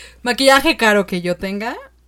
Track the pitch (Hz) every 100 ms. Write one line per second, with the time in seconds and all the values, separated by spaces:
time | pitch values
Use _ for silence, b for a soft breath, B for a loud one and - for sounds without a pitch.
0 | B B 240 302 269 269 302 - 220 208
1 | 190 180 175 175 190 202 226 381 554 _